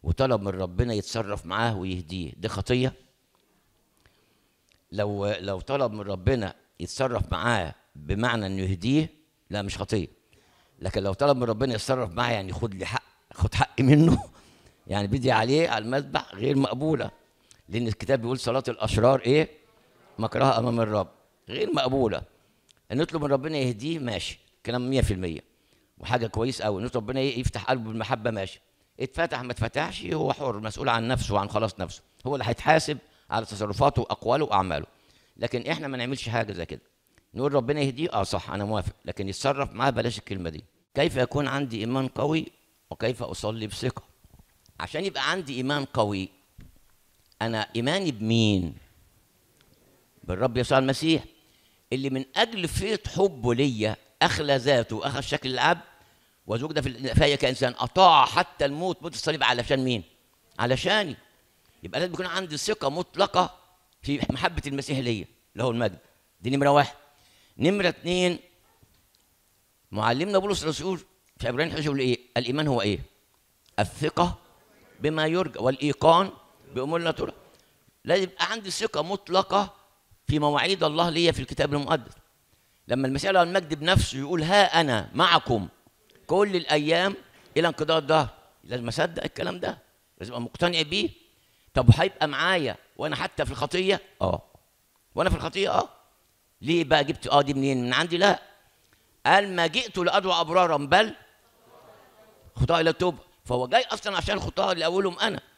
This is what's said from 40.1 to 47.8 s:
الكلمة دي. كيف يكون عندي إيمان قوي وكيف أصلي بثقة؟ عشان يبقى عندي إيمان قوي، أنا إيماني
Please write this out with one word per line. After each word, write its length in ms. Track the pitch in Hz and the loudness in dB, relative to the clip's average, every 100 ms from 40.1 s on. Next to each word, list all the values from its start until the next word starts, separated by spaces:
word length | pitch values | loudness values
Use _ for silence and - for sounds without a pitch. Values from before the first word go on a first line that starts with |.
| 113 | -4
الكلمة 320 | - 95 85 | -8 -8 -8
دي. 140 | 78 - _ _ | -10 -18 _ _
كيف 220 | - 147 127 | 0 0 2
يكون 320 | 123 143 139 | 0 0 -2
عندي 320 | 139 139 113 | -2 -4 -4
إيمان 280 | 110 131 131 | -4 -2 -4
قوي 400 | - 147 160 - _ _ _ _ | -2 -2 -2 -4 _ _ _ _
وكيف 340 | - 110 123 | -6 -4 -4
أصلي 440 | 120 85 107 113 110 | -8 -6 -6 -6 -8
بثقة؟ 360 | - 113 - - _ _ - _ _ _ _ | -4 -6 -6 -16 _ _ -20 _ _ _ _
عشان 260 | 80 151 196 | -8 -4 -4
يبقى 260 | 143 135 | -2 -2
عندي 240 | 180 143 127 | -2 -4 -4
إيمان 300 | 127 147 135 | -2 -2 -2
قوي، 440 | - 104 101 95 _ _ - - - _ _ _ _ _ _ | -2 0 -2 -6 _ _ -20 -20 -20 _ _ _ _ _ _
أنا 260 | 113 113 104 | -4 -2 -4
إيماني 360 | 113 | -2